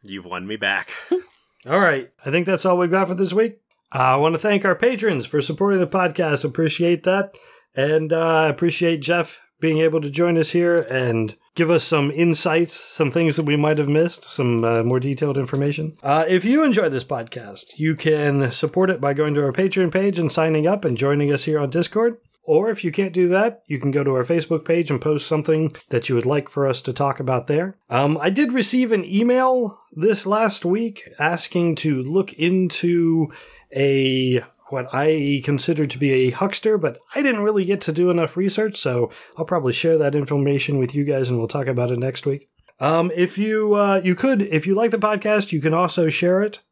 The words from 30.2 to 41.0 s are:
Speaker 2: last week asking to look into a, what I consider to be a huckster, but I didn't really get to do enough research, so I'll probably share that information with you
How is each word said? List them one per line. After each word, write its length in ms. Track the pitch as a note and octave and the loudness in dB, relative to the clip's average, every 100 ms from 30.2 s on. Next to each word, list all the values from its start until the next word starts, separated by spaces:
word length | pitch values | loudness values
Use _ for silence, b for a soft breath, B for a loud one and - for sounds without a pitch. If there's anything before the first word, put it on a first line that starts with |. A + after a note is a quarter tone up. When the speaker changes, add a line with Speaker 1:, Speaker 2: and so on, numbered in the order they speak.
| F#3+ | 0
Speaker 2:
last 400 | G#3 A3 G3+ F3 | 0 0 0 -2
week 380 | G3+ A#3 G3+ - - | 0 -2 -8 -20 -4
asking 560 | D3+ E3+ - F3 E3+ D#3 | -2 -2 -2 0 0 0
to 260 | D#3 C3+ | -2 -2
look 320 | B2+ F3+ G3 | 0 -2 -2
into 920 | - E3 F#3 F3+ - F3 F3 E3 E3 D3+ B B B B C3+ | -2 0 2 0 -2 0 2 2 0 -2 B B B B -2
a, 680 | C#3 C3+ C3+ C3 B2+ B2 - _ - | 2 2 2 2 2 0 -2 _ -10
what 180 | C3+ B2 | -8 -4
I 500 | C3 D3+ D#3 C#3+ C#3 | 0 0 2 0 -2
consider 420 | C3+ C#3+ - D#3 D3 | 0 -2 0 0 -2
to 120 | C3 | 0
be 120 | C#3+ | 2
a 200 | C3 B2+ | 4 2
huckster, 460 | B2 G3 - A3 G#3+ | 0 -4 0 0 0
but 180 | D#3 - _ | -2 -6 _
I 80 | - | -2
didn't 220 | C#4+ A3 | 0 2
really 200 | G#3 G#3 | 0 0
get 160 | F#3 G3+ | 0 -2
to 100 | F#3 | -2
do 180 | D#3+ F3+ | 0 0
enough 260 | E3+ D#3+ F3 | 2 -2 -2
research, 420 | G3 G3+ G#3+ G#3 | -2 0 -4 -2
so 340 | C#3 B2 A#2 B B - | -4 -2 -2 B B -12
I'll 80 | D#3+ | -4
probably 280 | F3 B2+ | -2 -2
share 240 | - E3 D#3+ | 0 2 2
that 160 | C#3+ D3 | 2 0
information 600 | C#3 D3 C#3 C#3 C#3+ C#3+ | 0 0 2 0 0 -2
with 160 | B2+ | -2
you 80 | C#3+ | -2